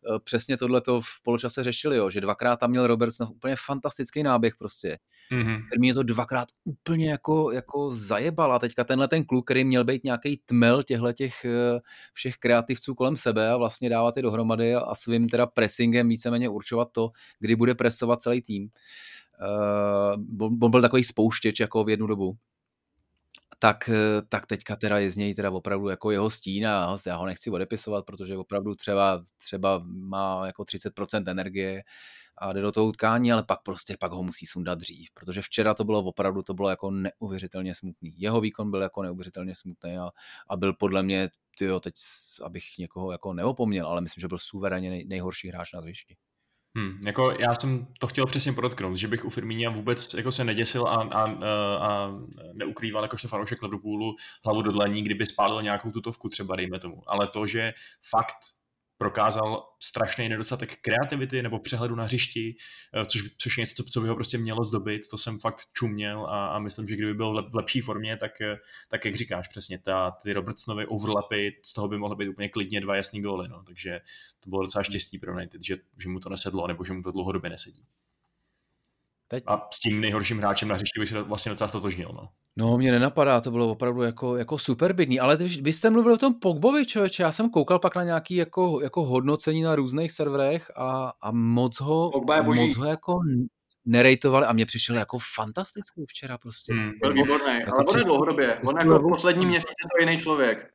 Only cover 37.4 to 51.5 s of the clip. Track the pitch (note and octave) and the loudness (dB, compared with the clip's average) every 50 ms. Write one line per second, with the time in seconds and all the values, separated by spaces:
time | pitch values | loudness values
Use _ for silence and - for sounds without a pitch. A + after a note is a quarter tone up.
37.4 | F#2+ F2 - F#2+ F#2 F#2 F2 - - F#2 E2+ _ - E2 D#2+ E2+ F#2 G#2+ A2+ A#2 | -10 -10 -8 -8 -8 -8 -8 -8 -10 -12 -14 _ -16 -16 -12 -6 -4 0 0 0
38.4 | G#2+ A2 - - G#2+ G#2 G2 F#2+ F#2+ F#2 _ - G2 F2+ F2+ F#2 F2+ F2+ - F#2 | 0 -2 -4 -4 -6 -4 -4 -4 -4 -4 _ -6 -8 -8 -8 -10 -12 -14 -12 -12
39.4 | F2+ F#2 F#2 - - F#2 F2 _ - F2 F2 F#2 F2+ F2+ _ _ - - - - | -10 -10 -12 -12 -14 -16 -16 _ -12 -12 -10 -8 -10 -12 _ _ -20 -20 -20 -20
40.4 | - _ G#2 F#2 F#2 F#2+ F#2 _ - G2+ F#2+ F#2+ F#2+ F#2+ G2 F#2+ F#2+ F2+ _ _ | -12 _ -6 -2 0 -2 0 _ 0 0 2 2 0 2 0 0 0 -2 _ _
41.4 | _ _ _ - G2 F#2+ F#2 F#2 - F2 - - - - - - - - - - | _ _ _ -4 -2 -2 -2 -2 -4 -8 -10 -10 -10 -10 -10 -14 -14 -16 -18 -16
42.4 | - E2+ F2 F#2 - - - - F2+ E2+ _ F#2 F#2 F#2+ F2+ F2 - G2 F#2 E2+ | -16 -14 -12 -14 -16 -16 -14 -12 -12 -12 _ -10 -8 -8 -8 -8 -8 -8 -6 -2
43.4 | F2+ A#2+ C3+ - B2 A2 G2+ F#2+ E2+ D#2 F2 F2 F2 E2 - - F2 F2+ F2+ F2 | -2 -2 0 0 0 0 0 -2 -2 -2 -4 -4 -4 -6 -8 -8 -8 -8 -8 -8
44.4 | - - - G2 F#2+ G2 F#2 F#2 F#2 F#2 F#2 F2+ E2+ - F#2+ F#2 F2+ F#2 F2+ - | -10 -10 -10 -4 -4 -2 -2 -2 -4 -6 -8 -8 -8 -8 -8 -6 -6 -6 -8 -10
45.4 | - F#2 F2 F2 E2+ - - F2+ E2 E2 F2+ - - _ F#2 _ _ _ _ _ | -12 -12 -12 -12 -12 -12 -12 -14 -14 -14 -16 -18 -20 _ -20 _ _ _ _ _
46.4 | _ _ _ _ _ _ _ A2+ G#2 F#2+ F#2+ F#2+ G2+ G#2 G2+ - C3 C3 - - | _ _ _ _ _ _ _ -8 -8 -6 -8 -8 -8 -6 0 2 2 2 2 2
47.4 | A2+ A#2+ A#2+ A#2 - C3+ C3 B2 B2 - - - - A#2+ - - C3 - - C#3 | 2 2 2 2 0 0 -2 -2 -4 -8 -8 -6 -6 -4 0 0 0 0 0 -2
48.4 | - C#3+ B2+ - A#2+ B2 A#2+ - G2+ F#2 F#2 F#2 G2+ G#2+ A2+ A2+ - - - - | 0 0 -2 -2 -2 -2 -2 -2 -4 -4 -4 -4 -2 -2 -4 -4 -4 -6 -8 -6
49.4 | - A2+ A2 A2+ A#2 A#2 A2+ G#2+ G#2 A#2 A#2+ A#2+ - - - - A2+ B2+ B2 - | -6 -6 -4 -4 -4 -4 -4 -4 -2 -2 -2 0 -2 -4 -4 -4 -4 -4 -2 -2
50.4 | B2+ A#2 A2 G#2 A2+ A2 - B2+ A#2+ F2 F#2+ A2+ A2 A2 - G#2 A2 A2 G#2+ F2+ | -2 -2 0 0 0 0 0 0 0 2 2 0 0 0 0 0 0 0 -2 -4
51.4 | - G#2+ | -2 -2